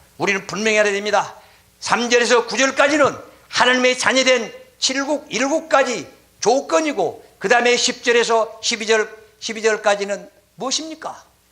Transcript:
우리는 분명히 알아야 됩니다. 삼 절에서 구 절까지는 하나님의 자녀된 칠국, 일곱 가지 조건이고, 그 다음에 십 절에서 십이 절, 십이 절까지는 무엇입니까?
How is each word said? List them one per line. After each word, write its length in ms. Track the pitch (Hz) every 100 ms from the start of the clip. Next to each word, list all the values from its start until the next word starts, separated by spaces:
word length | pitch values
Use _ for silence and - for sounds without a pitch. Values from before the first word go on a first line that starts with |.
| _ -
우리는 280 | 175 196 190
분명히 320 | 185 220 214
알아야 140 | 208
됩니다. 420 | 202 208 196 151 - - _ _ _
삼 300 | - 202 240
절에서 360 | 240 226 240 226
구 100 | 214
절까지는 580 | 269 294 285 302 254 - - - _
하나님의 500 | - 240 254 254 254
자녀된 560 | - 254 254 254 208 - - _
칠국, 480 | - 262 269 294 -
일곱 380 | 202 269 320 320
가지 380 | 277 254 214 127 - _ _
조건이고, 840 | 196 262 - 320 311 190 156 110 - _
그 100 | 196
다음에 280 | 240 240 240
십 280 | 247 -
절에서 540 | 247 233 220 226 214 -
십이 240 | - 226 214
절, 280 | 220 208 - - _
십이 220 | - 220
절까지는 680 | 220 214 208 202 202 196 180 _ _
무엇입니까? 680 | - 240 269 320 311 165 - - _ _